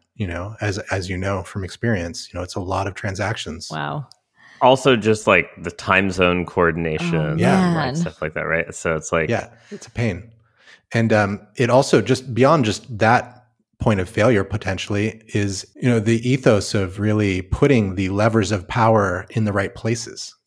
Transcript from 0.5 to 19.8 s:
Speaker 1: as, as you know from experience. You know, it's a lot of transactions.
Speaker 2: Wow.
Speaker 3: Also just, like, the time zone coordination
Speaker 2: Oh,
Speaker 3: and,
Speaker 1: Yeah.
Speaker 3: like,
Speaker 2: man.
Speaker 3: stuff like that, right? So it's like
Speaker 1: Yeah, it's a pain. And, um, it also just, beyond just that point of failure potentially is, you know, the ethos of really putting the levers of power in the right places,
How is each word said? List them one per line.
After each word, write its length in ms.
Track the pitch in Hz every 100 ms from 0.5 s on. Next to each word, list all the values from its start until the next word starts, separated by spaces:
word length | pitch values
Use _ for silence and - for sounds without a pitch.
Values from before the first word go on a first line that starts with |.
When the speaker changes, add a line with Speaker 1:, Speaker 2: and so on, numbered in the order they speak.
| 110
Speaker 1:
as, 180 | 104 95 -
as 200 | 98 90
you 60 | 92
know 260 | 98 98
from 220 | 90 104
experience. 640 | 92 - 117 104 85 80 -
You 60 | 87
know, 60 |
it's 100 | 87
a 60 | -
lot 260 | 90 92 98
of 80 |
transactions. 760 | 92 104 92 101 110 - 80 -
Speaker 2:
Wow. 360 | 78 73 147 131 _ _ _ - -
Speaker 3:
Also 340 | 131 - -
just, 320 | 120 104 107 -
like, 220 | 92 82 -
the 120 | 87
time 400 | - - 95 98
zone 340 | 90 90 90 85
coordination 680 | - 85 82 82 78 85 82
Speaker 2:
Oh, 140 | 78
Speaker 3:
and, 100 | 80
Speaker 1:
Yeah. 260 | - 190 180
Speaker 3:
like, 80 |
Speaker 2:
man. 220 | 165 139 147
Speaker 3:
stuff 260 | 170 -
like 120 | 78
that, 80 | 78
right? 300 | 78 80 -
So 220 | - 85
it's 160 | 80 -
like 180 | 85 80
Speaker 1:
Yeah, 200 | 113 - - _
it's 160 | 202 -
a 20 |
pain. 400 | - 117 85 - _ _ _ _ - _
And, 180 | 120 113
um, 320 | 107 101 101 - -
it 120 | 110
also 320 | 123 143 -
just, 320 | - 127 -
beyond 320 | 113 131 160
just 340 | 110 98 - 110
that 420 | 110 120 - - _ _ _ _
point 180 | 123 104
of 100 | 90
failure 360 | - 110 107
potentially 760 | 95 110 - 95 - 101 107 - -
is, 320 | 107 101 98 -
you 140 | - 123
know, 100 | 117
the 300 | 107 117 123
ethos 440 | 131 131 104 -
of 280 | 107 95 95
really 420 | 104 107 104 92
putting 540 | 92 - 143 127 101 92
the 120 | 92
levers 420 | 101 110 113 95
of 160 | 104 87
power 580 | 127 113 110 113 90 -
in 140 | 117
the 80 | 107
right 220 | 101 98
places, 600 | -